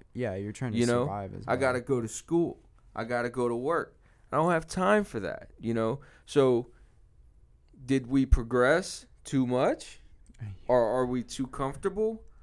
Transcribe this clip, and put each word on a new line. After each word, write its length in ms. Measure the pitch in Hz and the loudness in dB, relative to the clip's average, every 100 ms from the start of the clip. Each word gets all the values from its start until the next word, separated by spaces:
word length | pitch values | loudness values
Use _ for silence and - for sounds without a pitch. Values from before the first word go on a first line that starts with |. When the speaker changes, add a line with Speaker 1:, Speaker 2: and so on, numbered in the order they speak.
| - | -16
Speaker 1:
yeah, 220 | 120 117 95 | -8 -6 -6
you're 160 | 104 | -8
trying 220 | - 127 | -8 -4
to 40 | 110 | 0
Speaker 2:
You 80 | 120 | 2
know? 180 | 120 127 | 2 -2
Speaker 1:
survive 280 | 101 95 | -6 -8
as 120 | 95 - | -10 -4
Speaker 2:
I 80 | 131 | 0
gotta 220 | 135 127 | 0 0
Speaker 1:
well. 60 | 120 | -2
Speaker 2:
go 140 | 127 | -2
to 60 | 110 | -2
school. 500 | - - 165 160 - - - - | -10 -2 0 0 -6 -18 -20 -14
I 120 | - 117 | -10 -4
gotta 240 | 120 120 | -2 -2
go 180 | 127 120 | 0 0
to 80 | 120 | 0
work. 420 | 139 165 - - - _ - | 0 -2 -4 -12 -20 _ -4
I 40 | 143 | 0
don't 140 | 170 | 2
have 160 | 165 160 | 0 -2
time 380 | 185 185 208 202 | 0 4 4 2
for 160 | 113 | -4
that, 300 | 90 - - - | -6 -8 -14 -8
you 160 | 110 | -2
know? 280 | 113 113 135 - - - | 0 0 -2 -8 -20 0
So, 460 | 147 131 120 127 - - - - - - - - - _ - 127 | 4 6 4 0 -14 -20 -20 -20 -20 -20 -20 -20 -20 _ -16 -2
did 220 | 135 120 | -2 2
we 180 | 135 131 | 2 6
progress 800 | 143 117 123 123 165 185 - - - | 4 4 2 4 4 0 -10 -16 -20
too 240 | - 135 123 | -4 -2 2
much? 540 | 123 170 320 - - - - - - | 2 2 0 -8 -20 -20 -20 -20 -14
Speaker 1:
Ay. 60 | 110 95 - | -14 -10 2
Speaker 2:
Or 140 | 123 | 4
are 220 | 110 127 123 | 4 2 0
we 180 | 127 | -2
too 240 | 117 - 127 | -4 -8 -8
comfortable? 760 | - 139 151 196 190 220 220 - - | -4 -6 -4 -4 -2 -2 -4 -14 -20